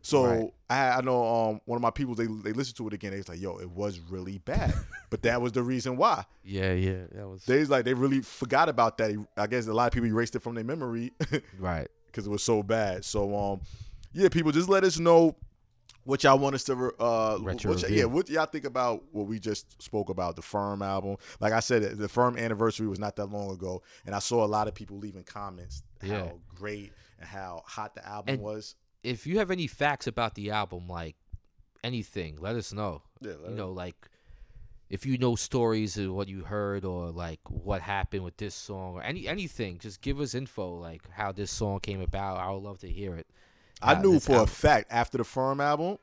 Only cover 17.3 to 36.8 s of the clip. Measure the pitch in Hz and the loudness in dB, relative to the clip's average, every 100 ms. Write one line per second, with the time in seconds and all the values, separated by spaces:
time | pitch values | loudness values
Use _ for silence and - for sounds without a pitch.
17.3 | 104 104 90 101 90 95 104 120 139 185 | 2 -2 -2 2 2 4 4 4 2 0
18.3 | 156 156 156 135 127 123 110 - 104 101 | 0 0 -2 -4 0 0 0 -6 -6 -4
19.3 | 110 110 104 - - - 110 98 92 87 | -4 -4 -4 -8 -20 -6 -4 -2 -2 -2
20.3 | 87 - 104 101 101 98 98 98 98 - | -4 -4 -2 -2 -2 -2 -2 -2 -8 -10
21.3 | - 107 113 110 120 101 104 104 - 123 | -2 2 2 4 2 2 -2 -2 2 2
22.3 | 120 117 104 113 - 110 92 104 101 101 | 2 -4 0 0 0 -4 -4 -6 -6 -8
23.3 | 104 101 92 92 90 _ - - 101 - | -6 -8 -8 -8 -8 _ -18 -6 -4 0
24.3 | 120 107 107 107 98 101 101 104 95 90 | 2 4 2 0 -4 -14 -12 -12 -14 -16
25.3 | 104 101 90 87 - - - 98 104 87 | -12 -12 -12 -14 -14 -16 -10 -4 -4 -4
26.3 | 87 - 90 104 104 98 - - 98 95 | -10 -18 -10 -8 -8 -12 -20 -20 -20 -14
27.3 | 98 92 85 - - 107 - - 104 101 | -12 -10 -10 -12 -10 -10 -10 -12 -10 -4
28.3 | 135 104 107 - - _ _ 123 120 147 | -4 -4 -8 -10 -20 _ _ -8 -6 -2
29.3 | 190 190 185 151 - 143 139 - 117 113 | 0 0 0 -2 0 0 0 -4 -2 -2
30.3 | - 101 107 101 90 87 85 82 - _ | -2 -4 -2 -4 -8 -10 -8 -10 -12 _
31.3 | - _ _ _ _ 120 123 104 - 82 | -18 _ _ _ _ -6 -6 -6 -6 -8
32.3 | 76 92 117 - 101 104 73 _ _ 107 | -8 -6 -4 -6 -6 -6 -6 _ _ -14
33.3 | 78 85 104 95 92 90 - - _ _ | -12 -10 -8 -8 -8 -10 -12 -20 _ _
34.3 | - - - - - - 98 131 127 127 | -20 -20 -18 -18 -20 -12 -8 -2 2 2
35.3 | 113 - 131 117 110 107 104 95 92 98 | 2 0 2 2 2 0 -2 -4 -2 -4
36.3 | 95 78 104 101 101 | -6 -6 -4 -2 -2